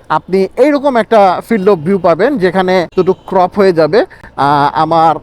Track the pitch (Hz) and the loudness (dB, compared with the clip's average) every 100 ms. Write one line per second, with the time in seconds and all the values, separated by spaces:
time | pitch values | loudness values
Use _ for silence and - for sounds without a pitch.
0 | _ 156 - 190 190 - 285 285 285 240 | _ -6 -2 -2 -2 0 0 2 -2 -2
1 | - 226 196 170 - 226 185 185 151 196 | 0 2 2 0 -4 -2 0 0 0 0
2 | 175 160 233 269 180 190 185 185 160 - | 0 0 -2 0 -2 -2 0 -2 -2 -2
3 | 180 180 - 185 180 202 196 160 156 202 | -2 -4 -4 -2 -2 0 0 2 0 0
4 | 370 - - - 139 147 143 - 160 165 | -2 -10 -18 -4 0 0 0 -2 0 2
5 | 160 151 | 0 -2